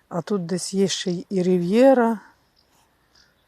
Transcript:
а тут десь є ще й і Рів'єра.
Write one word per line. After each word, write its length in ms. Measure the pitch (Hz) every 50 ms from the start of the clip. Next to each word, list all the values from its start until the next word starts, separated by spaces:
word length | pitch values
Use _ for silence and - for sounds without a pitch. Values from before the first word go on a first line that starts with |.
| _ - -
а 80 | 175
тут 240 | - - 208 190 170
десь 280 | 165 190 170 - - 196
є 140 | 190 196
ще 240 | 180 - - - 190
й 140 | 175 180 - -
і 140 | 202 185 175
Рів'єра. 760 | 185 185 180 170 175 208 233 262 269 262 254 233 226 226 190 - - _ _ _ _ _ _ _ _ _ _ _ _ _ _ _ _ _ _ _ _ _ _ _